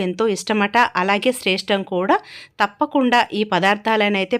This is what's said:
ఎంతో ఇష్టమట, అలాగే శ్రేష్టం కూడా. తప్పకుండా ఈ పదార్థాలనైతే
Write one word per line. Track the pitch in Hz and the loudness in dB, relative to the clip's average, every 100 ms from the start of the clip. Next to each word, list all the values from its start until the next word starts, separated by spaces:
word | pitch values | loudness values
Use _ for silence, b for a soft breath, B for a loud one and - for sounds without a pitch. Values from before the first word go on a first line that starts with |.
| 185 | -2
ఎంతో | 180 226 190 | -2 -2 -2
ఇష్టమట, | - 214 202 233 240 - | -2 -2 2 2 2 0
అలాగే | 185 202 254 247 | -2 0 0 -2
శ్రేష్టం | - 190 - 202 190 | -2 -4 -2 -2 -2
కూడా. | 180 190 381 B B B - | -2 0 0 B B B -4
తప్పకుండా | 202 - 294 294 254 240 - 208 | -4 -2 -2 0 2 2 0 -2
ఈ | 214 | 0
పదార్థాలనైతే | 185 190 208 208 220 208 202 190 240 | 2 2 0 0 0 2 0 -2 -2